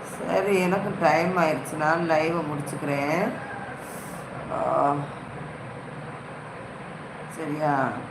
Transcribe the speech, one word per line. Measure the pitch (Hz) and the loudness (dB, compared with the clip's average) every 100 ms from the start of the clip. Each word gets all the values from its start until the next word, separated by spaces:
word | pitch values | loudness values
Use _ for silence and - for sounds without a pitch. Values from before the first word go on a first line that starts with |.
சரி, | - - 180 180 190 190 | -10 -8 0 2 4 4
எனக்கு | 180 190 196 190 | 4 2 0 4
டைம் | 165 160 175 180 | 6 6 4 4
ஆயிடுச்சு, | 165 143 - 156 | 4 2 -2 0
நான் | 156 165 170 | 4 4 4
லைவை | 160 156 170 151 | 4 4 2 0
முடிச்சுக்கிறேன். | 147 143 147 143 143 143 165 214 247 - - - - - - - - - 127 120 | -2 -4 -4 0 0 2 2 2 -2 -8 -8 -8 -10 -10 -10 -10 -10 -10 -10 -6
ஆ, | 127 123 131 139 143 143 - - - - - - - - - - - - - - - - - - - - - - - | -2 2 4 4 2 -2 -8 -10 -10 -10 -10 -10 -10 -10 -10 -10 -10 -12 -12 -12 -12 -12 -12 -12 -12 -12 -10 -10 -6
சரியா? | 156 151 151 139 127 117 - | -4 0 2 4 2 -2 -8